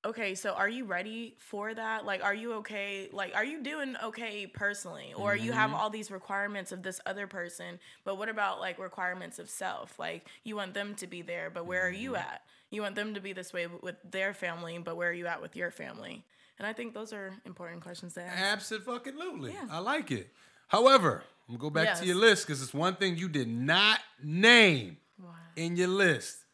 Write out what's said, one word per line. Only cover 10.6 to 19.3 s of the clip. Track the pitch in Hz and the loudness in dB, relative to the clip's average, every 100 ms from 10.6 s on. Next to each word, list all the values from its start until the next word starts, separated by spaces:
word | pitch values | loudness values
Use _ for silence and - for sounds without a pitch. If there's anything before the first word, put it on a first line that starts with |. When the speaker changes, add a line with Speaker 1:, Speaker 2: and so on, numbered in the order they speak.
| 190 | -6
Speaker 1:
them | 196 202 | -6 -6
to | 202 180 | -8 -10
be | 175 | -12
there, | 170 170 - | -8 -8 -6
but | 175 175 | -8 -4
where | 180 185 | 0 0
are | |
you | 185 262 | 0 -4
Speaker 2:
Mm-hmm. | 208 - | -4 -6
Speaker 1:
at? | - _ - _ | -10 _ -20 _
You | 208 | -4
want | 208 | -4
them | 208 214 | -2 -4
to | 208 | -6
be | 196 | -8
this | 185 180 | -10 -8
way | 175 | -6
w-, | 170 175 | -6 -6
with | 180 170 180 | -10 -12 -8
their | 190 190 | -2 -2
family, | 202 180 170 170 170 | -2 -6 -4 -8 -8
but | 170 165 | -6 -2
where | 175 | -2
are | |
you | 175 175 | 0 -4
at | 165 | -6
with | 170 | -8
your | 175 175 | -6 -6
family? | - - 110 113 - _ _ _ _ | -6 -12 -10 -12 -14 _ _ _ _
And | 202 | -8
I | |
think | 226 233 | -6 -8
those | 214 220 | -8 -10
are | 214 190 196 | -10 -10 -12
important | 190 175 170 170 | -16 -14 -12 -12
questions | 170 175 175 | -14 -12 -12
to | 170 | -10
ask. | 175 180 196 208 - | -8 -2 0 0 -4
Speaker 2:
Abso-fucking-lutely. | 220 254 240 269 277 359 | -8 -6 -8 -8 -8 -8